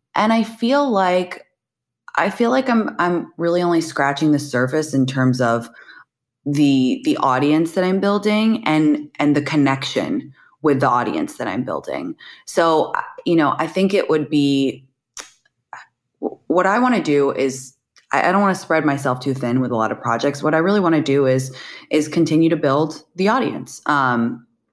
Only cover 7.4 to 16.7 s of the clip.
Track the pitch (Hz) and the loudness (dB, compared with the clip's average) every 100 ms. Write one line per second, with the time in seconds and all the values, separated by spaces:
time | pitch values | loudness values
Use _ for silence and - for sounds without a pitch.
7.4 | 143 156 160 - 180 190 202 202 202 214 | 2 2 0 0 0 0 0 0 0 0
8.4 | 220 220 - 156 151 147 147 - 147 147 | 2 0 0 2 2 0 -4 -2 0 2
9.4 | 135 156 139 135 - - 78 92 - - | 0 2 2 0 -4 -4 -4 -4 -8 -14
10.4 | _ _ 151 135 135 120 113 80 - - | _ _ 0 2 2 2 0 -2 -4 -6
11.4 | 117 92 123 78 - 67 95 - - - | -6 -4 -4 -6 -6 -8 -8 -12 -16 -20
12.4 | - - 170 160 - - - - - 165 | -6 0 2 4 2 -2 -6 -8 0 2
13.4 | 147 - 160 - 190 196 - 156 143 151 | 2 0 -4 -2 0 0 0 -2 0 0
14.4 | 143 139 135 131 - _ _ - - _ | 2 2 0 -4 -12 _ _ -20 -20 _
15.4 | _ _ _ - - _ _ _ - - | _ _ _ -20 -20 _ _ _ -10 -8
16.4 | - 165 190 | -2 0 2